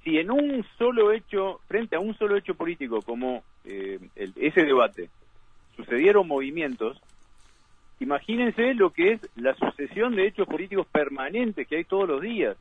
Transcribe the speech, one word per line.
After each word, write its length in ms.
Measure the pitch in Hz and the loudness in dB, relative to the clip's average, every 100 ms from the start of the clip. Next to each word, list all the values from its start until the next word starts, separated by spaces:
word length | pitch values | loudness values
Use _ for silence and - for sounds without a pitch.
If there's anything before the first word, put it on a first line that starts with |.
si 140 | - 156 | 0 0
en 140 | 175 | 2
un 340 | 262 294 269 202 - | 0 0 -2 -6 -2
solo 340 | 233 247 208 | 0 4 4
hecho, 480 | 220 - 202 190 175 - | 4 -2 -4 -4 -6 -4
frente 280 | 196 226 165 | -4 -2 -4
a 40 | |
un 180 | 202 208 | -4 -4
solo 200 | 208 202 | 0 0
hecho 180 | 196 170 | -2 -6
político 460 | 170 170 131 113 | -4 -6 -4 -4
como, 420 | 104 117 127 123 - - - | -4 -6 -4 -6 -10 -20 -14
eh, 340 | 98 95 95 92 - | -10 -8 -10 -12 -12
el, 180 | 98 - | -12 -2
ese 260 | 143 156 | 0 4
debate, 460 | 156 131 113 - 87 - - - - - - - | 4 6 4 0 -14 -16 -20 -20 -20 -20 -20 -20
sucedieron 520 | - 120 170 208 180 | -6 2 6 6 4
movimientos, 760 | 139 135 160 151 123 113 139 _ - - - - _ _ - - - | -2 -4 -4 -6 -4 -6 -6 _ -20 -20 -20 -20 _ _ -20 -20 -10
imagínense 760 | 131 143 - 233 240 214 240 | -4 -4 -2 0 0 2 0
lo 180 | 254 185 | 4 2
que 220 | - 175 | 4 2
es 60 | 220 - - | 2 -4 -2
la 180 | 123 131 | -2 0
sucesión 600 | 135 - 143 180 233 220 | -2 -4 -10 -2 -2 2
de 120 | 196 | 0
hechos 200 | 208 190 | 0 -4
políticos 400 | 151 190 196 170 | -4 -4 -4 0
permanentes 760 | 151 143 139 135 202 247 196 131 | 0 0 -4 -6 -2 -2 -4 -4
que 100 | 156 | -4
hay 60 | |
todos 240 | 170 196 190 | -2 -2 0
los 140 | 139 | -2
días. 340 | 190 226 131 98 | -4 -2 -2 -2